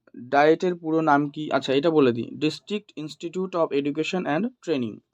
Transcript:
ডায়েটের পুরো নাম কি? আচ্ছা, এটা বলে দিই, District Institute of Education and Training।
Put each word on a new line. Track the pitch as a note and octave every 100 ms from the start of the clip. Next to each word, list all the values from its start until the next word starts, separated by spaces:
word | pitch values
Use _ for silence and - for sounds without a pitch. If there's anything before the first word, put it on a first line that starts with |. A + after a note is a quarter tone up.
| _ -
ডায়েটের | B2 D3 D3+ E3 F#3
পুরো | F3+ D#3+ D#3+
নাম | D#3 C#3+ D3
কি? | D3 D3+
আচ্ছা, | C#3 C3+
এটা | C3+ E3
বলে | D#3 C3
দিই, | A#2 A2+ C3
District | D3+ D3+ - G#3 G#3 -
Institute | D3+ - E3+ F3 F#3+
of | F#3 D#3+
Education | C#3 C#3+ D3+ D#3 F#3 F3
and | D3+ A#3
Training। | - - D3 A#2 G#2+ _